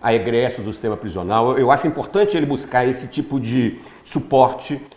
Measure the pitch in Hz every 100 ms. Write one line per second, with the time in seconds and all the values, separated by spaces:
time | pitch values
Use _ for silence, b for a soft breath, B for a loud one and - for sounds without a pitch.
0 | 117 113 117 117 123 117 104 107 113 107
1 | 107 90 90 110 120 131 123 139 160 151
2 | - 196 208 196 143 131 - 127 127 127
3 | 127 147 - 135 113 127 113 - B B
4 | - 151 - 135 127 131 - 139 -